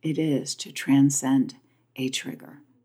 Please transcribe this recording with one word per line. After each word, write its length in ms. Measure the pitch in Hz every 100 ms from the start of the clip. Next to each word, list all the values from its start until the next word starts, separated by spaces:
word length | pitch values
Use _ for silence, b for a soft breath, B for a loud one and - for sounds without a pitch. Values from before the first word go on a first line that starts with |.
it 160 | 160 151
is 380 | 160 139 131 -
to 160 | -
transcend 840 | - - 139 139 139 131 135 127 - _ _ _ -
a 100 | 131
trigger. 520 | 135 - - - - _ _